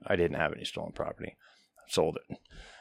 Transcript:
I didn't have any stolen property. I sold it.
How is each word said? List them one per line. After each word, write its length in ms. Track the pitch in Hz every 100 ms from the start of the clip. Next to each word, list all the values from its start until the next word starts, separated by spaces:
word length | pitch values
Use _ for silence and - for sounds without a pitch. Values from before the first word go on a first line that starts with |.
I 120 | - 95
didn't 220 | 85 73
have 140 | 76
any 120 | -
stolen 280 | - - 80
property. 440 | - - - - - - _ _ _
I 40 | -
sold 260 | - 80 76 -
it. 100 | - _ - - -